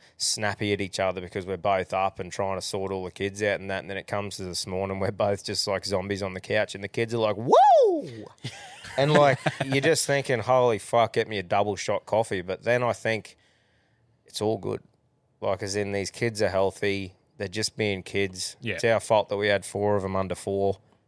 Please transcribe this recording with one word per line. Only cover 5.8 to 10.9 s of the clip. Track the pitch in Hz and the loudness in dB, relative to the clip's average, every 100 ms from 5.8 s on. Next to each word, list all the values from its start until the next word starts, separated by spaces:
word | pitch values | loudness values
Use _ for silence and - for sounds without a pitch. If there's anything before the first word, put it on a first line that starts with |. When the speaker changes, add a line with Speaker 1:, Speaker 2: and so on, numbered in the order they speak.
| 95 | 0
Speaker 1:
zombies | 95 98 98 | -2 -2 -4
on | 98 | -4
the | 92 | -6
couch, | - 107 98 101 | -2 0 0 -4
and | |
the | 98 | -6
kids | - 113 | -2 -2
are | 117 | 2
like, | 107 101 | 0 0
"Woo!" | 127 587 807 659 453 330 170 110 104 | 4 8 8 8 6 2 -4 -12 -16
Speaker 2:
<laughs> | - - - - - - - | -14 -14 -12 -18 -18 -6 0
Speaker 1:
And, | 143 | 4
like, | 151 143 127 - - 139 | 6 6 4 -2 -2 0
you're | 135 | 2
just | 151 156 - | 4 2 2
thinking, | 143 131 120 | 0 2 -2
"Holy | 107 131 123 104 | 4 4 4 2
fuck, | - | 2